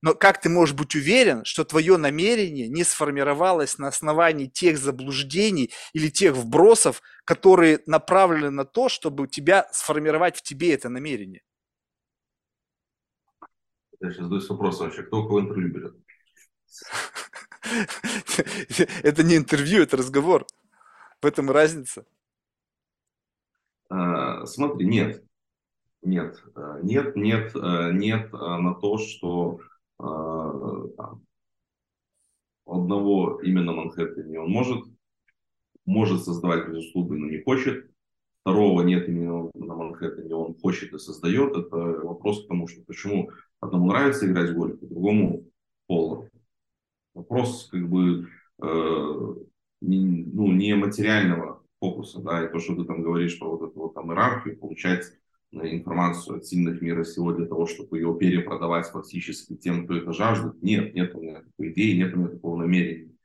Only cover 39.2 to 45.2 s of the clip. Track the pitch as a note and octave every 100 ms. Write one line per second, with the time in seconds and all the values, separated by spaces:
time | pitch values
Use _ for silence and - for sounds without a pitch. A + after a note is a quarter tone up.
39.2 | E2+ E2+ E2 - E2 E2 E2 E2 E2 -
40.2 | D#2+ D#2+ D#2+ D#2+ F#2+ F2+ - D#2 - D#2+
41.2 | E2+ A2 C#3 - E2+ E2+ E2+ D#2+ E2 F2
42.2 | G#2 G#2 - F2+ E2 - _ - G2+ G2+
43.2 | F2 - - _ - F#2+ F2+ A2 C#3 -
44.2 | G2 F2+ E2+ E2+ E2 - - E2+ F#2+ G#2+